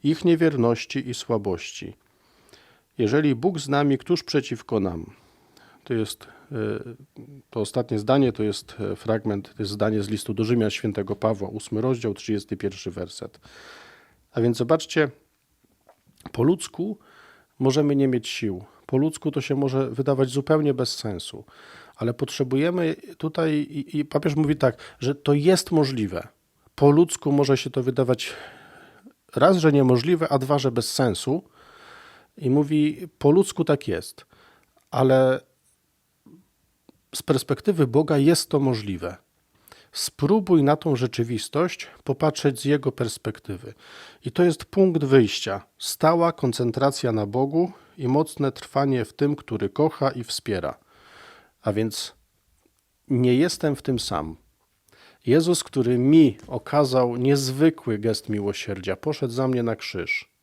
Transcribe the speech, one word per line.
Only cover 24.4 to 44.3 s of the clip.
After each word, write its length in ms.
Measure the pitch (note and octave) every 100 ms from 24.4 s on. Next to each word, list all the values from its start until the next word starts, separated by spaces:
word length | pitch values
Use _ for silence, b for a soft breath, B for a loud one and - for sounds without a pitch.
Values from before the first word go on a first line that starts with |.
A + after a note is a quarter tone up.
| D3+ D3+
tak, 400 | C3 - - -
że 140 | B2+
to 200 | C#3+ -
jest 360 | C#3+ D#3 F3+ -
możliwe. 580 | D#3+ C3+ B2+ G2+ F2 - _ _ _ _ -
Po 140 | C#3+
ludzku 420 | D3 E3+ - C#3+
może 240 | C#3+ C#3 C3+
się 140 | C3+
to 120 | C3
wydawać 500 | B2+ B2 B2+ B2+ - B B B B B B B - _ _ -
raz, 200 | D#3 F#3
że 160 | D#3
niemożliwe, 560 | C#3+ C3 B2 D3 F3 D#3+
a 100 | C#3
dwa, 200 | C3 C#3+
że 140 | C3
bez 200 | A#2+ A2+
sensu. 520 | - B2+ F#2 - D#3+ B B B B B B B B B -
I 140 | C3
mówi, 580 | C#3 D3 D3+ D3+ D3+ F3 -
po 120 | C#3+
ludzku 340 | E3+ G3 -
tak 240 | D#3+ C#3+ -
jest, 380 | E2+ - - - b b b b b _
ale 500 | B2+ C3 C3 C3 C3 - _ _ _ _ _ _ _ _ F3 _ _ _ _ _ _ _
z 80 | -
perspektywy 640 | - C3+ - C#3+ - E3+ C3
Boga 320 | C3 D3 D3
jest 300 | C#3+ E3+ -
to 120 | D3
możliwe. 560 | C3+ A2+ G#2 F2+ F2 F2+ _ _ _ b b b b
Spróbuj 720 | - - - C#3+ A3 F#3 E3
na 140 | C#3+ D3+
tą 200 | E3 B2+
rzeczywistość 920 | B2 - A#2 A2+ - C#3+ F3 - - -
popatrzeć 560 | - C3+ D#3 - C#3+ B2+
z 40 |
Jego 280 | C3+ D3 C3+
perspektywy. 840 | - A#2 - A#2 G#2+ - F#2 - B B B B B
I 80 | B2+